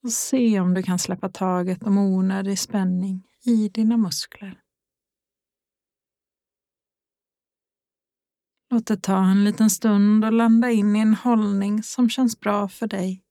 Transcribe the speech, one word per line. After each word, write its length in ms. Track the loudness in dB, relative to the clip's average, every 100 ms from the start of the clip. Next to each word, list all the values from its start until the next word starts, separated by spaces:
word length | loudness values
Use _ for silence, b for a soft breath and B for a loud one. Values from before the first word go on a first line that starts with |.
Och 100 | -6
se 460 | -6 -2 0 2 2
om 140 | 2
du 100 | 0
kan 160 | 0 -2
släppa 300 | -2 -6 -8
taget 540 | -4 -2 -2 -2 -4
om 140 | 0 0
onödig 640 | 2 0 0 -2 -4 -6
spänning 680 | -4 -2 0 -2 -4 -6 _ _ 0
i 240 | 0 0
dina 280 | 0 0 2
muskler. 640 | 0 -4 -10 -16 -20 -20 _ _ _ _ _ _ _ _ _ _ _ _ _ _ _ _ _ _ _ _ _ _ _ _ _ _ _ _ _ _ _ _ _ _ _ _ _ _ _ _ _
Låt 180 | -2 -2
det 100 | -4
ta 280 | 0 0 2
en 180 | 2
liten 260 | 0 2 0
stund 560 | 2 0 2 4 2 2
och 80 |
landa 380 | 2 4 4 4
in 240 | 2 2 2
i 40 |
en 140 | 2
hållning 720 | 2 2 0 0 -2 -2 -4
som 260 | -6 0 0
känns 300 | 2 -2 -2
bra 280 | -2 -2 -4
för 200 | -6 -6
dig. 360 | -4 -6 -8 _